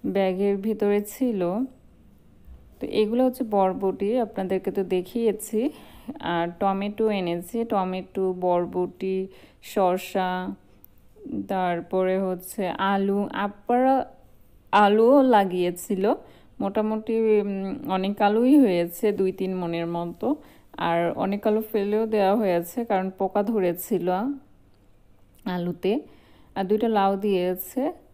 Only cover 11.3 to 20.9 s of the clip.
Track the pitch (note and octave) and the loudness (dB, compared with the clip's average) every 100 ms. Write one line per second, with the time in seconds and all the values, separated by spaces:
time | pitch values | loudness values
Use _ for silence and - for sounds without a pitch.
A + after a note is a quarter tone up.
11.3 | G3+ G3 F#3+ F3+ E3+ E3+ F#3 F#3 F#3+ F#3+ | -10 -4 -2 0 -2 -2 0 0 0 -2
12.3 | F3+ - - F#3 - G3 G3 G3 G3+ G3+ | -6 -8 -6 -4 -2 0 0 0 0 -2
13.3 | - G3+ G3+ - B3 C4 C4+ - - - | -4 -6 -6 0 2 4 2 0 -12 -20
14.3 | - - - - G3+ G#3 G#3+ A3+ C#4+ C4 | -20 -20 -20 0 4 6 6 6 6 6
15.3 | G#3+ F#3+ F3+ F3 F3 - F#3+ G3+ C#4+ - | 6 4 0 -2 -4 -4 0 0 0 -6
16.3 | - - - G3 G#3 G#3+ A3 A3 A3+ A3 | -20 -20 -8 -4 -2 -2 -4 -2 0 4
17.3 | G#3+ G3+ G3 G3 F#3+ - F#3+ G3 G3+ G3+ | 2 2 -4 -6 -6 -2 -2 -2 2 2
18.3 | G#3+ B3 D4 A#3+ F3 E3+ - G#3+ G3 F#3+ | 4 6 6 6 4 -2 0 -2 2 -2
19.3 | F#3+ F#3+ F#3 E3+ E3+ E3+ E3+ E3+ E3+ A3 | 0 -4 -4 -4 -4 -4 -4 -6 -4 -4
20.3 | D4 - - - - E3+ | -4 -8 -20 -20 -6 -2